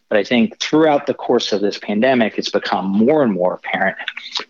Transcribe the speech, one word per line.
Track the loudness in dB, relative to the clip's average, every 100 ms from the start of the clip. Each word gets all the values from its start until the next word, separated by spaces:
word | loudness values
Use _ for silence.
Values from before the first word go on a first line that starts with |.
| _
but | -2
I |
think | 2 2 2 -2
throughout | 0 2 4 2 0
the |
course | -6 0 0 0
of | -2
this | -2 -4
pandemic, | -4 0 2 2 0 -2
it's | -4
become | -4 -2 -2 -2
more | 2 2 4
and | 2
more | 2 0
apparent | -2 -6 -2 -2 -4 -10 -12 -12 -12 -6